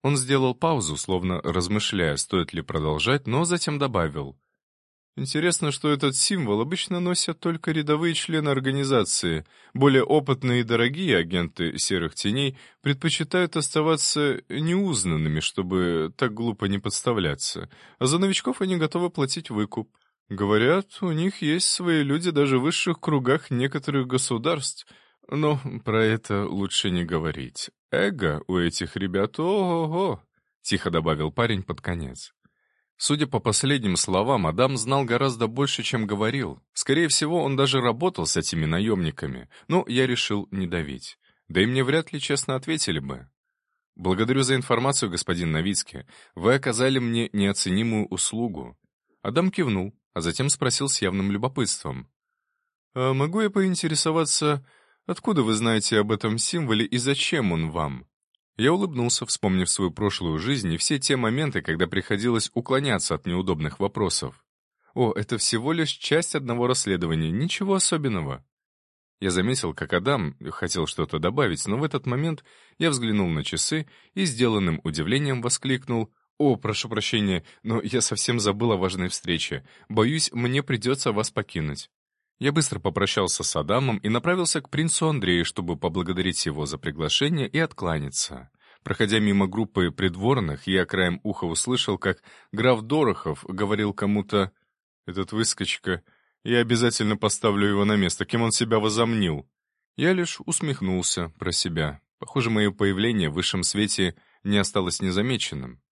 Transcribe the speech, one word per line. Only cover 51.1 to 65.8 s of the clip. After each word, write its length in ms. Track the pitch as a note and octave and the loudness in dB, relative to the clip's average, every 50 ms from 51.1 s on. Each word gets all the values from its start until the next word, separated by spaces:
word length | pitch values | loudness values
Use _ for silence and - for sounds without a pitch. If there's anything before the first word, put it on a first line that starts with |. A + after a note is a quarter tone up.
| F2+ G2 F#2+ G2+ | 0 0 0 0
любопытством: 760 | G2+ G2+ A2 C3 C3+ C#3+ A#2+ G2 - - - D2+ C2 C2 C2 _ _ _ _ _ _ _ _ _ _ _ _ _ _ _ _ _ _ | 0 0 -2 -2 -2 -2 -2 -2 -2 -4 -6 -8 -8 -8 -12 _ _ _ _ _ _ _ _ _ _ _ _ _ _ _ _ _ _
«А 180 | B2+ B2+ C3 C3+ | 0 0 2 2
могу 280 | C3+ C#3+ D#3 E3+ G#3+ | 2 0 0 2 0
я 100 | A3 G#3 | 0 2
поинтересоваться, 1120 | G3+ G3+ F#3+ F#3+ F3+ - - D#3+ D#3 C#3+ - D#3+ D#3 E3 D#3+ C#3+ - - D#3 D3 D3 C#3 C3+ _ _ _ _ _ _ _ _ | 2 2 2 2 0 0 -2 -2 0 0 0 2 2 2 2 2 0 0 2 2 0 0 -4 _ _ _ _ _ _ _ _
откуда 380 | - F3+ - - - G#3 D#3 A#2+ | -6 -6 -4 0 0 2 4 4
вы 100 | A2 A2 | 4 2
знаете 460 | G#2+ A#2 A2+ A2+ A2 - - A2+ G#2+ | 2 2 2 2 2 2 4 4 4
об 120 | G#2 G#2+ | 4 4
этом 280 | A2+ G#2 - A2+ G#2+ A#2 | 0 0 0 -2 -2 0
символе 440 | - - - E3+ D#3 B2 A2 G#2+ A2+ | -2 -2 -2 -2 0 2 2 2 2
и 140 | - - | 0 0
зачем 540 | B2 A#2 C3+ C#3 C#3 - - - D#3 A#2+ G2 | -2 0 0 0 0 0 0 0 0 0 0
он 180 | E2+ E2 D#2+ D#2+ | 0 0 -2 -2
вам?» 380 | D2+ E2+ D#2 C#2+ C2+ B1+ C2 _ _ _ _ _ _ _ _ _ _ - | -2 -2 -4 -4 -6 -10 -14 _ _ _ _ _ _ _ _ _ _ 2
Я 140 | A2 C#3 E3 | 2 4 4
улыбнулся, 500 | F#3+ G3+ F#3 D3 B2 A#2+ A#2+ - - B2 | 4 0 -2 -2 -2 0 0 0 -2 -2
вспомнив 420 | - - - - G2+ F#2 F#2 F#2 - | -4 -6 0 2 2 2 2 2 0
свою 220 | - - G2 F2+ | 0 0 0 -2
прошлую 480 | D#2+ - G#2+ G2+ - - F2+ E2 D#2 D#2 | -2 0 -2 -2 -2 -2 -2 -2 -2 -2
жизнь 340 | E2 A#2+ C#3+ C3+ G2 F2 E2 | -2 -2 -2 -2 -2 -2 -2
и 40 | |
все 200 | E2 - - D3+ | -2 0 -2 -2
те 180 | C#3 C3+ - C#3+ | -2 0 0 0
моменты, 460 | C3 A#2+ A2 A2+ C3+ D#3 C#3+ - F#2 | 2 2 0 0 0 -2 -2 -2 -4
когда 240 | - - D#2+ E2 F2+ | -2 -2 0 0 0
приходилось 640 | E2+ F2+ F#2+ - - G#2+ G2+ A2 B2 A#2 A2+ - - _ | 0 0 -4 -2 -2 -4 0 0 2 2 2 0 -2 _
уклоняться 580 | A#2+ A#2 - C3+ C3+ C#3+ C#3 A2+ G2 - - E2 | -6 -2 0 0 0 2 0 0 0 0 -2 -4
от 140 | D2 _ | -4 _
неудобных 520 | F2+ F2 F2+ F#2 F#2 F2 D2+ D#2 D2+ C#2 - | -2 -2 -2 0 0 -2 -2 -2 -6 -4 -2
вопросов. 640 | G2 G2 - - G#2 F2+ - - - C2 - _ _ _ _ _ _ _ _ _ _ _ _ | -4 -4 -2 -2 -2 -2 -2 -4 -6 -6 -10 _ _ _ _ _ _ _ _ _ _ _ _
«О, 160 | B2 B2+ A2+ | 0 0 0
это 260 | - - G#2 - B2 | 2 -2 -4 -4 -4
всего 360 | G#2+ - - - A2+ A#2 C#3+ E3 | -2 -2 -2 -2 -2 0 -2 0
лишь 180 | E3+ | 0